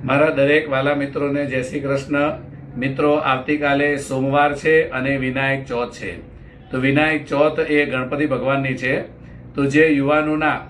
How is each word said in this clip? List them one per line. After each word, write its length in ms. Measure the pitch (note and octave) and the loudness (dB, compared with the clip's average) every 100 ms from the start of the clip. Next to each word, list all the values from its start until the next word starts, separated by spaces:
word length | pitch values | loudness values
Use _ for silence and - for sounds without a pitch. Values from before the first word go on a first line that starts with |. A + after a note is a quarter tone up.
મારા 260 | B2+ C#3 D3+ | 0 2 2
દરેક 400 | C#3+ C#3 D3 D#3 | 4 4 4 2
વાલા 260 | C3+ C#3 D3 | -2 0 0
મિત્રોને 500 | C#3 D3 C#3+ C#3+ C#3+ | -2 -4 -2 -2 -2
જય 160 | C3 | -4
શ્રી 180 | B2 D#3 | -4 -6
કૃષ્ણ. 520 | C#3 C3+ - C#3+ D3 D3+ - - - - | -2 -4 -2 -2 0 -2 -12 -16 -14 -6
મિત્રો, 360 | C3 C3+ D3 | -6 0 2
આવતીકાલે 840 | D3 C#3 C3 C3 D3 D3 C#3+ D3 C#3+ | 2 2 -2 0 -2 2 2 2 -2
સોમવાર 580 | C#3 C3+ C3+ C#3+ D3 C#3+ | -4 -2 0 2 2 2
છે 340 | D#3+ D#3 D#3+ | 2 4 2
અને 280 | C3 C3+ C#3 | -2 -2 -2
વિનાયક 480 | C3 C3 C3+ C3+ C3+ | -2 -2 0 -2 -4
ચોથ 280 | A#2+ A#2+ | -4 -4
છે. 240 | - G2 E2 - - - - - | -8 -12 -12 -14 -20 -20 -20 -8
તો 100 | C3 | -2
વિનાયક 460 | C3 C3+ D#3 D#3 C3+ | 2 4 2 0 -2
ચોથ 340 | C#3+ D3+ D#3 | 2 2 2
એ 260 | D#3 D3 C#3+ | 0 2 2
ગણપતિ 400 | B2+ B2+ D3 D3 | -2 -4 -2 -2
ભગવાનની 480 | B2+ B2 C#3 C3+ | 0 0 0 -2
છે. 280 | B2+ B2+ D#3 - - - - - - | -4 -2 -2 -4 -16 -20 -20 -12 -2
તો 100 | C#3 | 2
જે 220 | C#3 D#3+ | 4 4
યુવાનોના 760 | D3 C#3 D3+ D3+ D3+ D3+ A#2+ - | 4 2 2 2 0 0 -2 -6